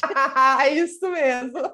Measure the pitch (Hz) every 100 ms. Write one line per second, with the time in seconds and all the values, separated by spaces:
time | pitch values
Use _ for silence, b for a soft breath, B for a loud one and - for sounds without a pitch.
0 | - 277 269 269 262 269 277 302 339 -
1 | 370 349 269 247 254 240 254